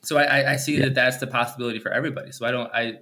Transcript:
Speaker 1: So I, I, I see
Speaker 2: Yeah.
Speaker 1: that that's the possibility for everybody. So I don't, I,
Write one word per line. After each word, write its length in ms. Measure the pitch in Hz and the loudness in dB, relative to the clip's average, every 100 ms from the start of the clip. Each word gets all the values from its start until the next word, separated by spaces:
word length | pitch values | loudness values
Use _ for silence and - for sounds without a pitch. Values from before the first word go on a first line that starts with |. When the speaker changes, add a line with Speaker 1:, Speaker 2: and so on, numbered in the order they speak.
Speaker 1:
So 140 | - 147 | -2 2
I, 60 | |
I, 280 | 143 139 139 | 4 4 2
I 20 | 139 | 0
see 220 | 135 147 | 0 2
Speaker 2:
Yeah. 80 | 135 | 2
Speaker 1:
that 100 | 131 | 4
that's 220 | 127 127 | 2 2
the 100 | 131 | -2
possibility 520 | 123 123 131 120 110 | 0 -2 -2 -4 -4
for 120 | - | -2
everybody. 400 | 120 151 135 - | -2 -2 -6 -10
So 140 | - 117 | -4 -2
I 60 | |
don't, 200 | 123 117 | -2 -2
I, 260 | 117 117 117 | -2 -4 -6